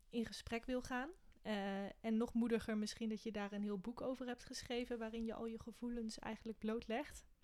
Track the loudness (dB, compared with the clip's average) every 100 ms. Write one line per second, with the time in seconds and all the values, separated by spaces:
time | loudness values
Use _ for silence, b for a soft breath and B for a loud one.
0 | -2 0 0 -2 -2 -2 0 0 2 0
1 | -2 -6 -16 -8 0 2 2 0 -2 -2
2 | 4 4 6 4 6 4 4 2 0 0
3 | -2 0 -2 -2 0 0 0 0 -2 -2
4 | -2 0 -2 -4 -6 -8 -2 0 0 -2
5 | -2 0 -2 0 -2 -4 -6 -4 -2 0
6 | -2 -2 -4 -4 -6 -2 0 0 0 0
7 | 0 -8 -14 -20